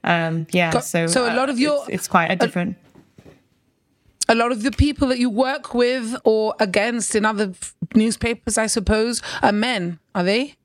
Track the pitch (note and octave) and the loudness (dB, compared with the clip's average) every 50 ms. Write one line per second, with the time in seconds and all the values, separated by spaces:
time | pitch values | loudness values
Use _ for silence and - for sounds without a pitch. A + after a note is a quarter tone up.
0 | - - F3 E3+ E3 E3 E3 E3 D#3+ - - F3+ F3 E3 E3 - - - - E3+ | 0 0 0 0 0 -2 -2 -4 -4 -2 0 0 2 2 0 -2 -2 0 -2 0
1 | E3 E3 F3 B3+ B3 A#3 A3+ B3 C4 C#4 C#4 A#3 C4+ D4+ D4 C#4+ C#4+ - - F#3 | 0 2 0 0 0 0 0 0 -2 -2 0 0 0 0 0 -2 -4 -6 -8 -8
2 | - - - F3+ E3 - F#3 F3 A#3 - - F3+ F3 - F#3+ _ _ _ _ - | -6 2 2 2 2 2 0 0 0 0 0 -4 -4 -4 -6 _ _ _ _ -20
3 | _ _ _ - _ - - _ _ _ _ _ _ _ _ _ _ _ _ _ | _ _ _ -20 _ -20 -20 _ _ _ _ _ _ _ _ _ _ _ _ _
4 | _ _ _ _ - - A3+ A#3 A#3 A#3+ B3+ G#3+ G#3+ C4+ A3 - C#4+ D4 C#4+ - | _ _ _ _ 0 0 2 2 2 0 -2 -2 -2 -4 2 2 2 2 2 0
5 | C#4+ B3+ C4 B3 A#3+ B3+ G3+ A3 C4 B3+ C#4 D4 - - - A#3+ B3 A#3+ B3+ C4 | 0 0 2 0 0 0 2 0 0 0 -2 -6 -8 -6 0 0 2 2 0 -2
6 | A#3 A3 A#3+ - _ A3 A3 A3 G#3+ G#3+ - - A3 F#3+ F3+ G3+ G3+ A#3 A#3+ A#3 | -4 -6 -8 0 _ 2 2 2 0 -2 0 -2 -2 0 2 0 0 0 -2 -4
7 | G3+ - - A3 G#3 G#3+ A3 G3+ G#3+ F#3+ F3+ - - - _ _ - - - A3 | -4 -2 0 0 0 0 0 0 -4 -4 -4 -12 -16 -18 _ _ -12 2 2 4
8 | A3 A#3 G#3+ - - A#3 A#3 - _ A#3+ G#3 A3 A3 G#3+ - A#3 F#3+ - G#3+ G#3+ | 4 4 0 -2 -2 -4 -4 -4 _ -4 -2 -2 0 0 -2 -2 0 2 2 2
9 | A3 A#3+ A#3+ - - - - - - A3 G#3+ G#3 A3 B3+ B3 G3+ F3 F3 E3+ - | 2 0 -2 -6 -8 -10 0 2 4 4 4 4 0 0 0 -2 -2 -4 -6 -10
10 | _ _ _ F#3+ F3 F#3 G3+ A#3 C4+ C#4+ - _ | _ _ _ -2 0 2 2 0 0 -4 -8 _